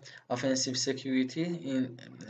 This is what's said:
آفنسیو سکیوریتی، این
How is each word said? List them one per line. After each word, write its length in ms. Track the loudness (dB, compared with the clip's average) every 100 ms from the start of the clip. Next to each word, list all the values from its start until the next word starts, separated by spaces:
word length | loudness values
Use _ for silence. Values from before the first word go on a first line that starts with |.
| -14 -16 -4
آفنسیو 460 | 0 2 2 2
سکیوریتی، 680 | 0 0 0 2 2 2 0
این 580 | 0 -2 0 0 0 -2 -14 -14